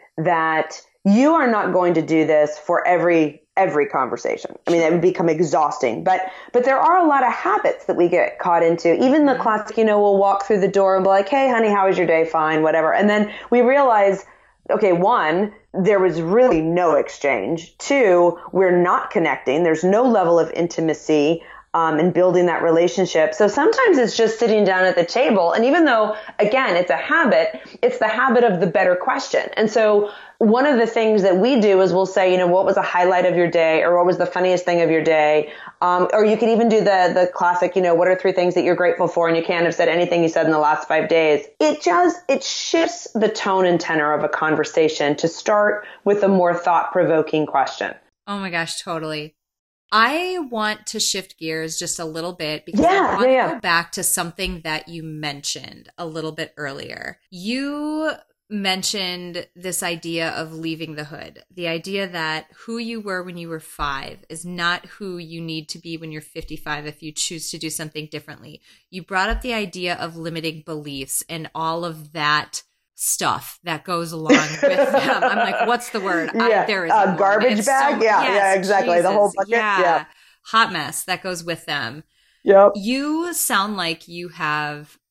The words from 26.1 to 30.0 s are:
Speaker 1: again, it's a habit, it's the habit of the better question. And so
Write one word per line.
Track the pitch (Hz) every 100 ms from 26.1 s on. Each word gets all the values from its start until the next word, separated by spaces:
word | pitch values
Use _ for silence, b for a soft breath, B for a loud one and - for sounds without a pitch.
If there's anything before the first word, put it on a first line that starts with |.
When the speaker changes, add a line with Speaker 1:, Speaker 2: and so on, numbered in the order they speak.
| B B -
Speaker 1:
again, | 202 262 247 175
it's | 180
a | 160
habit, | - 311 285 170 160 - B B
it's | 247 247
the | 220
habit | 220 262 240
of | 240 180
the | 185
better | 202 185 180
question. | - 147 - 147 - -
And | 214
so | 233 214 208